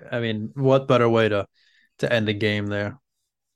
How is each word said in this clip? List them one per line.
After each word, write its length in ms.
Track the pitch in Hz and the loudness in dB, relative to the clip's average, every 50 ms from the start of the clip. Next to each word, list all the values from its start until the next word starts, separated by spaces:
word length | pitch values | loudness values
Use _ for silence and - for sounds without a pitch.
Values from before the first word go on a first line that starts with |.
| - - | -8 -8
I 80 | 123 120 | -6 -4
mean, 300 | 117 113 107 107 107 110 - | -4 -4 -4 -6 -8 -8 -6
what 320 | 143 135 135 131 135 139 135 | -2 2 2 2 2 4 2
better 200 | 127 120 120 117 | 2 4 4 4
way 220 | 113 113 110 107 | 4 4 2 2
to, 160 | 104 101 95 - _ _ _ _ _ _ _ _ _ - | 0 -2 -4 -6 _ _ _ _ _ _ _ _ _ -6
to 120 | - 127 | -4 -2
end 160 | 123 113 107 104 | 0 0 0 -2
a 60 | 104 | -2
game 320 | 104 110 104 104 104 104 | 0 -2 -2 -2 -2 -4
there? 320 | 101 101 101 104 104 - - _ _ _ _ _ _ _ _ _ _ _ | -4 -4 -6 -6 -6 -8 -12 _ _ _ _ _ _ _ _ _ _ _